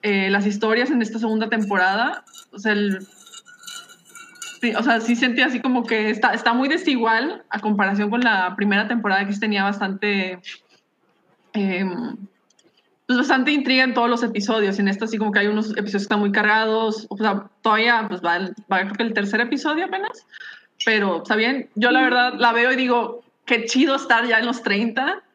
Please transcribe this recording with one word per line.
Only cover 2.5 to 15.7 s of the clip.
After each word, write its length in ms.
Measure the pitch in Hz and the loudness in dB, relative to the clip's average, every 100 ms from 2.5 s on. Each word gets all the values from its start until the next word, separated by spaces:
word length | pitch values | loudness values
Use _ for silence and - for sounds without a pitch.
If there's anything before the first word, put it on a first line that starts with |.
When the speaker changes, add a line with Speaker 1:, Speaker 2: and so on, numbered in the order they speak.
Speaker 1:
O 60 | 202 | -6
sea, 140 | 208 | -2
el, 340 | 208 208 190 196 - - - - 1077 1077 1077 1077 - _ - - - - - | 0 0 -2 -6 -20 -20 -20 -20 -20 -18 -18 -18 -20 _ -20 -20 -18 -18 -6
sí, 120 | 240 - | -2 0
o 60 | |
sea, 180 | 233 233 | 2 2
sí 160 | 226 233 | 2 2
sentí 260 | 254 240 | 2 2
así 180 | 269 247 | 0 0
como 240 | 262 254 | 0 0
que 260 | 233 220 214 | 0 0 0
está, 220 | 214 240 | 0 0
está 200 | 214 233 | 2 0
muy 160 | 240 269 | 2 2
desigual 760 | 330 359 254 226 226 277 403 - | 0 0 0 2 2 0 -6 -10
a 80 | 214 | -6
comparación 500 | 214 202 196 202 208 | -2 2 2 2 0
con 100 | 233 | 0
la 340 | 247 202 180 202 | 2 2 0 0
primera 300 | 202 202 214 | 0 2 0
temporada, 380 | 240 208 190 202 | -2 0 0 0
que 60 | |
sí 80 | 202 | -2
tenía 240 | 214 202 | -2 0
bastante, 760 | 196 208 202 196 208 202 185 185 - - _ _ _ _ _ _ _ _ _ | 0 -2 -4 -2 -2 0 -2 -6 -14 -20 _ _ _ _ _ _ _ _ _
em, 640 | 214 196 180 190 180 160 - 196 _ _ _ _ _ _ _ _ | -2 0 0 -2 -4 -8 -10 -16 _ _ _ _ _ _ _ _
pues, 120 | 247 | 0
bastante 320 | 240 269 254 | 2 2 2
intriga 320 | 294 254 262 | 0 2 2
en 100 | 262 | 2
todos 140 | 247 233 | 2 0
los 140 | 240 | 0
episodios. 560 | 233 208 202 226 208 196 | 0 -2 -2 0 0 2
En 80 | 196 | 0
esta 180 | 196 220 | 0 -4
sí 100 | 220 | -2
como 140 | 214 | 0
que 80 | 202 | 2
hay 80 | 202 | 2
unos 220 | 214 214 | 0 -2